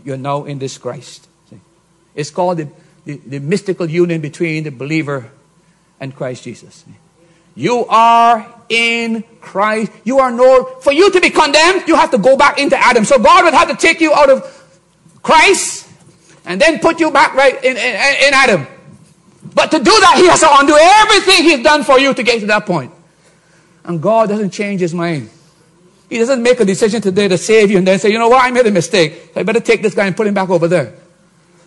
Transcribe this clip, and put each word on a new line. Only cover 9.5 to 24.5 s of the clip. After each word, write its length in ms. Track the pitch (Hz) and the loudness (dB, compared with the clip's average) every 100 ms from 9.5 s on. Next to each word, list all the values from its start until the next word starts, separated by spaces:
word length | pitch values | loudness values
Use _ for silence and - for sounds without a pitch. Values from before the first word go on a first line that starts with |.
| 190 214 220 202 - | -4 -2 -2 -6 -8
You 160 | 214 269 | -4 0
are 100 | 262 | 0
no, 480 | 240 254 254 - - | 2 4 4 0 -4
for 120 | 294 | -2
you 180 | 285 392 | 2 2
to 100 | 349 | 2
be 100 | 349 | 0
condemned, 580 | - 302 294 330 381 311 | 0 0 2 2 0 0
you 80 | 302 | 0
have 160 | 320 | 0
to 60 | 247 | 0
go 180 | 185 269 | 2 2
back 240 | 285 254 | 2 0
into 160 | 277 262 | -2 0
Adam. 280 | 226 240 | 2 2
So 140 | 208 262 | 2 4
God 260 | 240 359 | 6 4
would 100 | 349 | 4
have 140 | 277 330 | 2 0
to 80 | 254 | 0
take 240 | 330 330 | -2 0
you 140 | 311 | 0
out 160 | 285 277 | 2 4
of 500 | 269 - - _ _ _ _ _ _ | 2 -2 -20 _ _ _ _ _ _
Christ 640 | - 311 359 381 - - - - _ _ _ _ | 0 2 2 0 -4 -12 -18 -20 _ _ _ _
and 160 | - 185 | -12 -2
then 180 | 311 294 | 0 0
put 220 | 330 339 | -2 -2
you 100 | 311 | -2
back 240 | 277 294 | 0 0
right 220 | 262 277 - | 2 0 0
in, 120 | 262 247 | -4 -4
in, 180 | 240 202 269 262 277 | -6 -4 -2 0 0
in 40 | |
Adam. 360 | 269 262 185 127 - - - _ _ _ _ - | 2 2 0 -4 -18 -20 -20 _ _ _ _ -6
But 160 | - 294 | -2 0
to 80 | 311 | 0
do 60 | |
that, 300 | 269 427 370 - | 2 4 4 6
he 100 | 359 | 4
has 140 | - | 4
to 80 | 311 | 4
undo 240 | 285 277 294 | 6 6 4
everything 680 | 330 427 427 403 359 381 | 6 6 4 2 2 2
he's 180 | 311 285 | 2 2
done 220 | 294 302 | 0 0
for 120 | 254 262 | 2 2
you 160 | 277 | 2
to 100 | 262 | -2
get 160 | 233 233 | -2 -4
to 60 | 202 | -2
that 200 | 214 208 | -4 -2
point. 240 | 165 120 - _ _ _ _ _ _ _ _ | -6 -8 -18 _ _ _ _ _ _ _ _
And 180 | - 170 | -10 -6
God 280 | 175 226 214 | -2 0 0
doesn't 200 | 208 202 | -2 -6